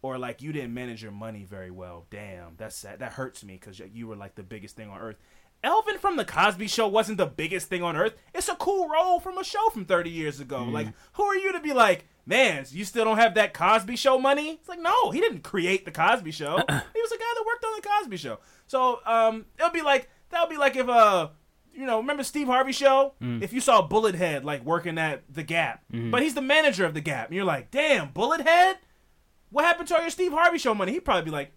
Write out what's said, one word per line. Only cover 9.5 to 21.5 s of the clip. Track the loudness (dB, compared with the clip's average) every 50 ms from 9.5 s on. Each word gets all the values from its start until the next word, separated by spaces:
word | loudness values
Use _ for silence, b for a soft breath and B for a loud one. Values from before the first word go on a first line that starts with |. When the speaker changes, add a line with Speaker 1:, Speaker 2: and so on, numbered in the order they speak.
| -4 0 0 0
Speaker 1:
from | 0 0 -2
thirty | 0 0 0 0 -2
years | -6 -4 -4 -4 -6 -8
ago. | -12 -10 -8 -6
Speaker 2:
Mm. | -6 -4 -4
Speaker 1:
Like, | -4 -4 -6 -10 b b b b
who | -2 0
are | 0 0
you | 0 0 -2 -4
to | -2
be | -4 -2 4
like, | 4 6 6 4 0 -2 _ _ _ _
"Man, | 0 2 4 4 4 2 -2 -6 -10
you | -12 -12 -12
still | -6 -2 0 2
don't | 2 6 6
have | 4 4 6
that | 4 2 2 0
Cosby | 0 4 4 4 4 2 -2 -6
Show | 2 4 4 4 4
money"? | 4 4 2 2 0 -6
It's | -8 -12 _ -16
like, | -14 -4
no, | -2 2 2 2 2 2
he | 0 0
didn't | 0 0 0 -4 -12
create | -6 -4 -2 0 0 0 -2 -2
The | -8
Cosby | -2 2 2 4 4 2 0 -8
Show. | -10 -8 -6 -2 0 0
Speaker 2:
<clears throat> | 0 0
Speaker 1:
He | -2 -4 -4 -6 -4 -4 -4
was | -4 -4
a | -6
guy | -4 -6 -4
that | -4 -2
worked | -4 -4 -4 -4
on | -8 -8
The | -8 -4 -2
Cosby | -2 -2 -2 -2 -10 -10
Show. | -8 -10 -12 -12 b b b b b b
So, | -2 2 2 2 0 0 -2
um, | 0 2 4 4 4 2 0 -12 -16 _ 0
it'll | 0 0 0
be | 0 2
like, | 2 2 2 2 b b b b b
that | -2 -2 -2
would | -2
be | 0 2
like | 2 2 2
if, | 0 -2 2
uh, | 6 6 6 8 6 2 0 -2 -8 _ _ _